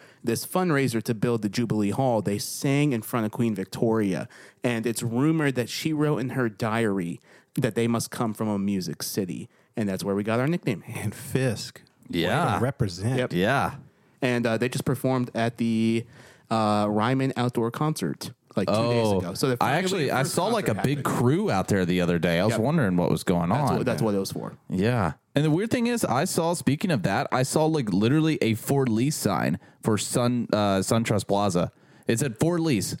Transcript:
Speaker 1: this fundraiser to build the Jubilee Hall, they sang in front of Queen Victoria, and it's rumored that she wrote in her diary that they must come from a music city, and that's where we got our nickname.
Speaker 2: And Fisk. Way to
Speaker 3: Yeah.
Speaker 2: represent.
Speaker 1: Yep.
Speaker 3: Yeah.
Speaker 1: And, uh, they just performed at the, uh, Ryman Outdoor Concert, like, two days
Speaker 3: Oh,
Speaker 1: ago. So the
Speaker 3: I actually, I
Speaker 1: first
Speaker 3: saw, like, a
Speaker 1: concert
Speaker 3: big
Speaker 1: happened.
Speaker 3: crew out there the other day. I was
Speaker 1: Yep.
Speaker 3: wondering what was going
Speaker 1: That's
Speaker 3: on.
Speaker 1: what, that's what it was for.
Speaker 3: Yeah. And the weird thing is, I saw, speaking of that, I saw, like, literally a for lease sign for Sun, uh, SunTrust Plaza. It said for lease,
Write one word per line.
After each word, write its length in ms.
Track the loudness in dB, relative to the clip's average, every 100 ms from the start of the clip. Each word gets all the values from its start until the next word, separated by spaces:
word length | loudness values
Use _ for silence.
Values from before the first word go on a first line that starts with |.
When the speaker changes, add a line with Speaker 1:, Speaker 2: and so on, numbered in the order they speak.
| -12 -10
Speaker 1:
this 240 | -4 -4 -2
fundraiser 540 | 0 2 2 0 0
to 100 | -2
build 300 | -2 0 0
the 60 | -2
Jubilee 420 | -2 -2 0 0
Hall, 320 | 0 0 0
they 160 | 0 -4
sang 520 | -6 -4 0 2 2
in 120 | 0
front 240 | -4 -2 -2
of 40 |
Queen 220 | 0 -2
Victoria, 760 | -2 -6 -2 0 2 0 -2 -6 -14 -20 _
and 240 | -2 0 -2
it's 160 | -2
rumored 500 | -2 0 2 2 0
that 160 | 0 -4
she 240 | -4 -2
wrote 240 | 0 0 0
in 120 | -2
her 200 | -2 -2
diary 680 | -2 -2 0 0 0 -4 -8 _ -20 _ -2
that 200 | 0 0
they 120 | 0
must 220 | 0 -4
come 240 | -4 -4
from 140 | -4 -2
a 100 | -2
music 460 | 0 -2 -4 -8
city, 440 | -6 -4 -4 -6 -12 _ _ -4
and 100 | -4
that's 160 | -2
where 120 | -2 -2
we 80 |
got 160 | 0 0
our 80 | 0
nickname. 360 | -2 -2 -6 -6
Speaker 2:
And 260 | -8 -8
Fisk. 680 | -8 -4 -2 -2 -4 -8 -16 -20 _ -6
Way 40 |
to 40 | -2
Speaker 3:
Yeah. 380 | 0 0 0 0
Speaker 2:
represent. 580 | -2 -2 -4 -4 -2 -2
Speaker 1:
Yep. 140 | -2
Speaker 3:
Yeah. 420 | 0 2 2 0 -6 -16 _ _ _
Speaker 1:
And, 240 | -2 0 0
uh, 100 | 0
they 120 | -2
just 160 | -2 -4
performed 440 | -2 0 -2 -2 -2
at 220 | -2 -2
the, 480 | 0 2 2 0 -4 -14 -20 -18 -4
uh, 360 | 0 2 2 2
Ryman 440 | 0 0 0 0 -2
Outdoor 340 | -2 -2 -2
Concert, 600 | -2 -2 -2 -4 -6 -10 -14 _ -4
like, 120 | 0
two 60 |
days 340 | 0 2 2 2
Speaker 3:
Oh, 100 | 2
Speaker 1:
ago. 140 | -2
So 160 | -2 0
the 80 | 2
Speaker 3:
I 120 | 2
actually, 380 | 2 0 -2 0
I 120 | 0
Speaker 1:
first 120 | 0 0
Speaker 3:
saw, 120 | 0
like, 180 | 0 0
a 60 |
Speaker 1:
concert 100 | 0
Speaker 3:
big 140 | 0 0
Speaker 1:
happened. 160 | -2 2
Speaker 3:
crew 320 | 2 2 2
out 160 | 0 2
there 180 | 2 2
the 160 | 2
other 180 | 2 2
day. 200 | 2 2
I 60 | 2
was 80 |
Speaker 1:
Yep. 80 | 2
Speaker 3:
wondering 360 | 2 2 2 2
what 120 | 2
was 120 | 0
going 260 | 2 0 2
Speaker 1:
That's 220 | 0 2
Speaker 3:
on. 60 | 0
Speaker 1:
what, 80 | 0
that's 160 | 0
what 120 | 0 0
it 40 |
was 120 | -2
for. 220 | -6 -10 -12 -6
Speaker 3:
Yeah. 440 | -2 0 2 0 -4 _ 0
And 80 | 2
the 60 |
weird 200 | 2 0
thing 160 | 0 0
is, 160 | 0 0
I 200 | 0 0
saw, 280 | 0 -2
speaking 380 | 0 0 0 2
of 120 | 0
that, 240 | 0 0 0
I 120 | 0
saw, 220 | 2 2 2
like, 260 | 2 0
literally 440 | 2 4 4 4 2
a 120 | 2 0
for 300 | 0 2 2
lease 300 | 2 0 0
sign 420 | 0 2 0 -2 -8 _
for 160 | 0 0
Sun, 500 | 2 0 2 0 0
uh, 260 | 2 4 2
SunTrust 480 | 2 2 2 0 0
Plaza. 440 | 0 2 2 0 -4 _ -8 -2
It 120 | 0
said 180 | -2 0
for 200 | 2 2
lease, 380 | 2 2 0 -6